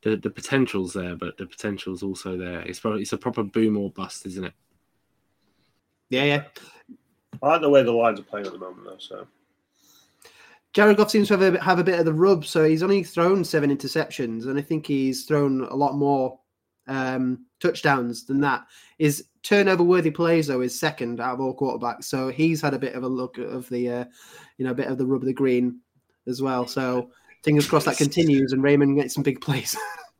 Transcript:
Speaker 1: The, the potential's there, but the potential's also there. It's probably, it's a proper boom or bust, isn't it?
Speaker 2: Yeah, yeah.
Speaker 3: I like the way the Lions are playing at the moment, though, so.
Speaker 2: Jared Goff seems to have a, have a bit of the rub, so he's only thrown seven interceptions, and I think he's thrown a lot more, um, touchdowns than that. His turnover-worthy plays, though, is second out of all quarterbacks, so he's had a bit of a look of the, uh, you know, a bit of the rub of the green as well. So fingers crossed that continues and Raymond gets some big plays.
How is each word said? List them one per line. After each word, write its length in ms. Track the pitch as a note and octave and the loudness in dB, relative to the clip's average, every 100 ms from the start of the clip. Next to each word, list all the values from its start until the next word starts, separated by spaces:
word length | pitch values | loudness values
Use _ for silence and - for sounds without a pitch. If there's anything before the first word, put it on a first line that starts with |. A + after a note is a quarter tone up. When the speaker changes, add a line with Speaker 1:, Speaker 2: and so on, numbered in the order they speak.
Speaker 1:
The, 120 | A2 G#2+ | 0 -2
the 140 | A2+ | -4
potential's 640 | - - C#3 B2+ G2+ F#2 | -8 -2 0 0 -2 -4
there, 220 | F#2+ F2 F2 | -6 -8 -8
but 220 | E2+ - | -10 -10
the 80 | E2+ | -16
potential's 580 | - A2 G2 - F#2 | -8 -8 -6 -8 -8
also 340 | G2 F#2 F#2+ F2+ | -8 -8 -8 -8
there. 240 | F2+ E2+ | -8 -8
It's 180 | F2 F2+ | -10 -6
probably, 220 | A2+ G#2+ | -4 -4
it's 120 | G#2 | -4
a 40 | A2 | -6
proper 240 | - A#2 | -6 -4
boom 360 | G#2 A2+ A2 G#2 | -4 0 2 2
or 120 | G2+ | -4
bust, 360 | - F#2 - G2 | -8 -12 -12 -12
isn't 160 | F#2 | -10
it? 100 | F2+ _ _ _ _ _ _ _ _ _ _ _ _ _ _ _ _ | -10 _ _ _ _ _ _ _ _ _ _ _ _ _ _ _ _
Speaker 2:
Yeah, 140 | B2 C#3+ | 0 2
yeah. 180 | C#3+ D3 - - - _ - _ _ _ - | 2 -2 -20 -20 -20 _ -20 _ _ _ -4
Speaker 3:
I 60 | C#3 | 0
like 140 | E3 | 2
the 80 | D#3 | 6
way 120 | C#3+ | 6
the 100 | A#2+ | 6
Lions 280 | A#2 A2+ G2+ | 4 2 0
are 40 | |
playing 220 | - G#2 G2 | -8 -10 -10
at 80 | |
the 60 | F2+ | -10
moment, 260 | F#2 F#2 G2 | -14 -16 -20
though, 120 | F#2+ | -20
so. 280 | - G2 G2 _ _ _ _ _ _ _ _ _ - _ - _ _ | -18 -18 -18 _ _ _ _ _ _ _ _ _ -20 _ -20 _ _
Speaker 2:
Jared 240 | - G#3 G#3 | 4 6 6
Goff 120 | G#3 | 6
seems 200 | A3 G3+ | 4 4
to 80 | G3+ | 4
have 180 | F#3+ F3+ | 4 4
a, 80 | |
have 160 | F#3 F3 | 2 2
a 40 | |
bit 160 | F3+ F3 | 4 2
of 60 | E3 | 2
the 80 | |
rub, 320 | D#3 F#3 F#3 D3+ | 4 4 4 2
so 180 | E3+ | 2
he's 200 | D#3 D#3+ | 4 4
only 180 | F#3 G3 | 2 0
thrown 400 | E3+ - E3+ G3 | 0 0 2 2
seven 320 | E3+ D#3+ C#3+ C3+ | 2 0 2 0
interceptions, 720 | C3+ E3 D3 - B2 A2+ B2 | -2 -4 -4 -4 -6 -6 -4
and 120 | C#3 | -6
I 40 | |
think 240 | D3 D#3+ D#3 | -4 -6 -2
he's 400 | C#3 C3+ B2+ - | -2 -2 -4 -2
thrown 360 | D3+ C#3+ C3+ | 0 2 0
a 140 | B2+ C3+ | -4 -2
lot 200 | C#3+ C#3+ | -2 0
more, 440 | C#3+ C#3 C3 C3 _ _ _ _ - | 2 2 0 -6 _ _ _ _ -8
um, 580 | C3+ C3 C3 B2+ B2 - _ | -4 -4 -2 -2 -4 -10 _
touchdowns 680 | F3 E3 D#3 C3+ A#2+ A#2 - | -4 0 2 2 0 -6 -4
than 160 | C#3 | -2
that. 240 | C#3+ B2+ - - _ _ | 0 -2 -6 -20 _ _
His 300 | D#3 D3 - _ | 0 0 -8 _
turnover-worthy 680 | - G#3 G3 F#3 F3 F3+ D#3+ | 0 2 4 4 4 4 2
plays, 360 | D3+ E3+ E3+ D3 | 0 2 2 2
though, 140 | C3 | -2
is 160 | B2 - | -2 -2
second 440 | E3 - A#2+ A#2+ | -4 -4 -8 -4
out 140 | A#2+ B2+ | -6 -4
of 40 | |
all 160 | C3 C3 | -4 -2
quarterbacks, 500 | C3+ A#2+ A#2+ - - | -4 -2 -6 -6 -6
so 220 | C3+ C3 | -4 -4
he's 320 | B2 D#3+ D#3 | 0 0 2
had 120 | D3+ | -2
a 60 | C3+ | -2
bit 160 | B2+ B2+ | -6 -6
of 80 | |
a 40 | B2+ | -6
look 300 | B2+ B2+ - | -6 -6 -8
of 320 | A#2 B2+ B2 | -10 -8 -8
the, 200 | B2 B2 | -4 -4
uh, 160 | A#2+ B2 _ - - - _ | -4 -8 _ -20 -20 -20 _
you 80 | C3 | -6
know, 60 | |
a 40 | B2 | -4
bit 120 | C3 | -4
of 100 | B2+ | -2
the 80 | C3 | -2
rub 160 | C3+ | 0
of 60 | C3 | -2
the 60 | |
green 460 | B2+ C3+ B2 B2 A#2+ _ _ _ _ - | 0 2 2 0 -4 _ _ _ _ -10
as 140 | B2 | -4
well. 260 | C3+ C3 B2 | -2 -2 -4
So 440 | - C3 B2 A#2+ _ _ _ | -4 -2 -2 -4 _ _ _
fingers 240 | - D3 D3 | 2 2 4
crossed 180 | D#3+ D3 | 2 2
that 120 | C3 | 0
continues 560 | C#3+ E3+ E3 C#3 C3+ | 0 2 4 4 4
and 100 | C3 | 2
Raymond 320 | C#3 C#3+ C#3+ C#3 | 4 6 6 2
gets 160 | B2+ | 0
some 100 | - | -2
big 180 | C#3 C#3 | -2 -2
plays. 340 | - C3 - - - - - | -4 -4 -4 -8 -8 -12 -18